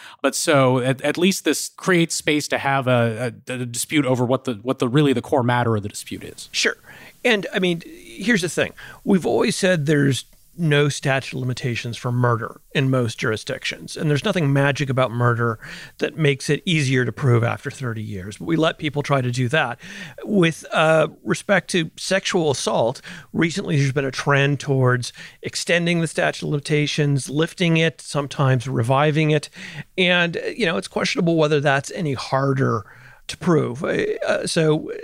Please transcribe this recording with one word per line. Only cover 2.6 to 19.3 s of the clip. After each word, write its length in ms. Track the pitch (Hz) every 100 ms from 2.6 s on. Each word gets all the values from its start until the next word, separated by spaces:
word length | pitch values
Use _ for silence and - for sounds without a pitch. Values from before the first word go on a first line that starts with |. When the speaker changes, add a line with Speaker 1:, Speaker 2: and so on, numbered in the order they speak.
| 139 135 127
Speaker 1:
a, 440 | 123 117 110 123 110 -
a, 60 |
a 120 | 127 123
dispute 400 | 117 - 156 139
over 180 | 123 123
what 200 | 131 -
the, 100 | 104
what 160 | 117 131
the 100 | 127
really 240 | 139 143
the 80 | 123
core 220 | - 147
matter 320 | 120 123 117 110
of 80 |
the 60 | 101
dispute 340 | - - 95
is. 260 | 82 - -
Speaker 2:
Sure. 260 | - - - - - - -
And, 220 | 247 214 -
I 60 | 220
mean, 240 | 180 170 -
here's 560 | - - - 190 147
the 80 | 165
thing. 240 | - 120 - - -
We've 220 | - 190 247
always 300 | 220 247 -
said 300 | 185 180 143
there's 400 | 147 143 127 - _ _ -
no 320 | 165 147 147
statute 460 | - 143 135 - -
of 40 |
limitations 560 | 127 123 127 117 120 117
for 160 | 123
murder 480 | 123 120 117 117 - _ 160
in 140 | 135
most 280 | 131 120 -
jurisdictions. 800 | 131 107 - - - - - -
And 140 | 156
there's 160 | 143 214
nothing 260 | 190 143
magic 380 | 139 143 131 135
about 200 | 127 127
murder 480 | 120 120 117 117 110 - - - -
that 180 | - -
makes 320 | 147 135 -
it 120 | 143 -
easier 400 | 160 135 131 123
to 60 |
prove 300 | - 139 120
after 300 | 113 107 139
thirty 320 | - 127 113
years. 320 | 107 101 92 -
But 100 | 170
we 120 | 160
let 200 | 160 -
people 240 | 151 147
try 200 | 139 139
to 100 | 123